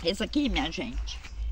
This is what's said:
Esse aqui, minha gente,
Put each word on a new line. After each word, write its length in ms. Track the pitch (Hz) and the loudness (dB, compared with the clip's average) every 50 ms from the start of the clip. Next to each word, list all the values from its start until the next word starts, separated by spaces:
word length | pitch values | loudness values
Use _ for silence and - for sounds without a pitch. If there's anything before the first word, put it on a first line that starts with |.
| - | 2
Esse 180 | 170 196 - | 2 2 2
aqui, 260 | 214 185 - 294 294 247 | 2 2 2 2 4 4
minha 220 | 190 170 139 160 | 4 2 0 0
gente, 480 | - - - 220 - - - - - - - - - - - - | -2 -4 -4 -2 -2 -2 -2 -4 -4 -6 -8 -8 -6 -4 -2 0